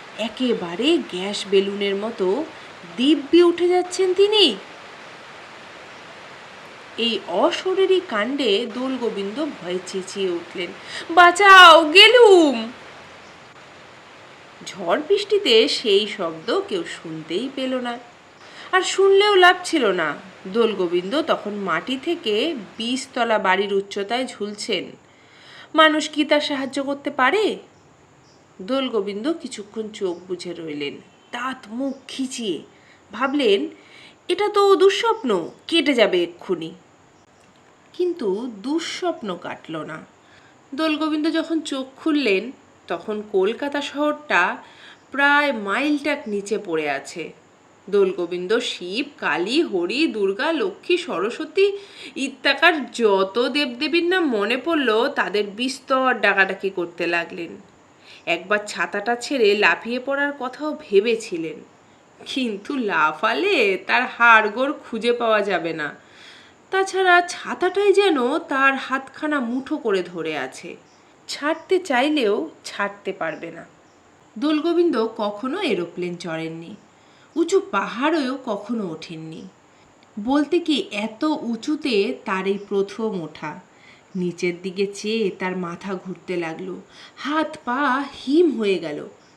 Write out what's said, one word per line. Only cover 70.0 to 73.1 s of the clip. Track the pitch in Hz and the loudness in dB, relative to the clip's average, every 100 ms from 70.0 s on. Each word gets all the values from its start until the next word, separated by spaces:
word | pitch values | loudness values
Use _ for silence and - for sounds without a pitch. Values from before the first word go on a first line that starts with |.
ধরে | 175 175 160 151 | -2 -6 -6 -6
আছে, | 131 - - - - _ _ _ - | -8 -10 -16 -16 -20 _ _ _ -14
ছাড়তে | - 294 320 - 370 | -6 -4 -4 0 -2
চাইলেও | 359 247 294 302 226 269 320 - - | 2 0 2 2 2 0 -4 -10 -12
ছাড়তে | - 202 - 196 | -6 -6 -6 -10